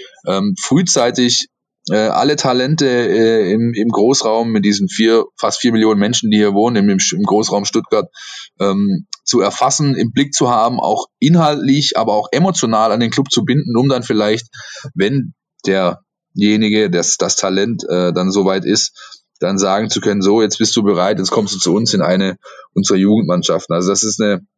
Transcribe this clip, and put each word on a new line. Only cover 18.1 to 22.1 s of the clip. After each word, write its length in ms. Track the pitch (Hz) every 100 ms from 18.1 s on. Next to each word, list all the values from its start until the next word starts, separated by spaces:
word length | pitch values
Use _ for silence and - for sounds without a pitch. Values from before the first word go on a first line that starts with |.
dann 180 | 90 92
soweit 340 | 98 95 95
ist, 600 | - 110 - - - - _ _
dann 180 | 87 98
sagen 320 | 95 98 120
zu 120 | -
können, 200 | 104 101
„So, 220 | 95 110
jetzt 160 | 107 -
bist 180 | 113 -
du 60 |
bereit, 360 | 101 87 92 -
jetzt 120 | 95
kommst 240 | - 101
du 40 | 92
zu 160 | 87
uns 200 | 98 117
in 80 | 101
eine 340 | 82